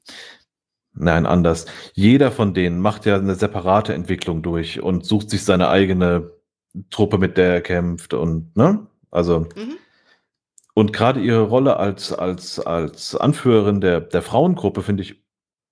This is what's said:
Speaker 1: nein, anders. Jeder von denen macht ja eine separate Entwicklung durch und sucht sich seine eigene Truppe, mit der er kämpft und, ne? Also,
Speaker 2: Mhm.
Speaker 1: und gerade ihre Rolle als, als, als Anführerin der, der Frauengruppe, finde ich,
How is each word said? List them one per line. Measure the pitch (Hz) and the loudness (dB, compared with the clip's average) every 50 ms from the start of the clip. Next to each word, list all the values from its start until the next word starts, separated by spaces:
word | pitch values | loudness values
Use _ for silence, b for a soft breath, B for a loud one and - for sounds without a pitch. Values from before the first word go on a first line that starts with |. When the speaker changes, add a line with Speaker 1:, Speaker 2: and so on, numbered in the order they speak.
| _ B B B B B B B B _ _ _ _ _ _ _ _ _ - | _ B B B B B B B B _ _ _ _ _ _ _ _ _ -10
Speaker 1:
nein, | - - 85 82 82 80 | -2 0 2 2 2 2
anders. | - 85 90 85 85 82 82 - B B B B B B | 2 2 2 4 2 0 0 -4 B B B B B B
Jeder | - 98 107 127 139 143 127 110 | 2 4 6 6 6 4 4 2
von | - 113 101 85 | 0 -2 0 0
denen | 92 90 87 85 87 | 0 0 0 0 0
macht | 92 104 107 - - | 0 0 -2 0 0
ja | 107 101 | 0 0
eine | 98 98 98 95 | 2 2 0 -2
separate | 92 107 101 - 101 85 92 95 107 110 - - | -2 -2 -4 -4 -4 0 2 2 2 2 0 -4
Entwicklung | 73 90 90 92 87 - - 85 80 80 | -6 -4 -4 -4 -4 -4 -4 -6 -4 -4
durch | 87 82 82 80 - - - | -4 -4 -4 -6 -6 -8 -6
und | - 90 92 85 - | -4 -2 -2 -2 -2
sucht | - 110 104 104 - | 0 -2 -2 0 -2
sich | - 95 - | -6 -4 0
seine | - 95 90 90 - | 2 2 4 4 4
eigene | 85 95 98 95 95 90 90 87 87 85 80 - - _ _ _ _ _ _ _ - 92 98 - | 4 4 2 2 2 2 2 2 2 0 -2 -6 -16 _ _ _ _ _ _ _ -18 -18 -18 -10
Truppe, | - - 104 98 - 95 | -2 -2 0 0 2 0
mit | 95 90 90 | 0 2 2
der | 92 92 90 87 | 2 2 4 2
er | 87 | 0
kämpft | 85 - 90 87 87 87 85 82 - - - | -2 -2 -2 -2 -2 -2 -4 -6 -8 -6 -6
und, | 58 78 85 82 80 80 - - | -4 -2 -2 -2 -4 -6 -6 0
ne? | 101 123 175 208 214 - - _ _ _ _ | 2 2 2 2 0 -4 -10 _ _ _ _
Also, | - - 85 85 - 82 160 - - | -2 -2 0 0 0 0 -2 -6 -10
Speaker 2:
Mhm. | 196 214 240 311 370 B B B B B B B B B B _ _ _ _ _ _ _ _ - | -14 -12 -12 -12 -14 B B B B B B B B B B _ _ _ _ _ _ _ _ 0
Speaker 1:
und | 107 110 104 107 | 0 0 0 0
gerade | - 107 123 131 135 | 0 0 0 2 0
ihre | 95 117 117 113 110 | 0 0 2 2 2
Rolle | 104 117 127 135 135 113 - | 2 2 2 2 2 2 2
als, | 95 101 95 - - - 87 | 0 -4 -4 -6 -8 -10 -8
als, | - - 92 90 87 - - - - | -6 -4 -4 -6 -6 -10 -14 -10 -8
als | - - 85 85 80 - - - - - - | -6 -4 -4 -4 -4 -6 -8 -12 -12 -8 -6
Anführerin | - - 131 160 - - 127 117 110 101 104 104 98 | -2 0 0 0 0 2 4 4 4 4 2 0 0
der, | 95 92 87 82 | 2 2 0 0
der | 80 - - 87 - | -2 -2 -4 -4 -4
Frauengruppe, | - - 120 156 185 180 - - 101 - 104 92 | 0 0 2 2 2 0 0 -2 -4 -4 -4 -4
finde | - 101 95 92 | -4 -4 -4 -4
ich, | - - _ _ _ _ _ _ _ _ _ _ _ | -10 -14 _ _ _ _ _ _ _ _ _ _ _